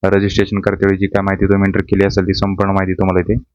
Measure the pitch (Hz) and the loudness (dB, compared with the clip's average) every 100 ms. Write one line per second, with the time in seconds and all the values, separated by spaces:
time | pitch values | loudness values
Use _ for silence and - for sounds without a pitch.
0 | 95 98 101 107 98 101 98 98 98 95 | 2 2 0 -2 -2 0 -2 0 -2 0
1 | 95 101 98 95 98 98 98 92 92 98 | 0 -2 -2 0 2 2 2 0 0 2
2 | 98 92 92 95 101 98 98 98 95 92 | 2 2 -2 -2 -2 -2 0 0 -2 0
3 | 95 92 87 117 - | 0 0 0 -4 -6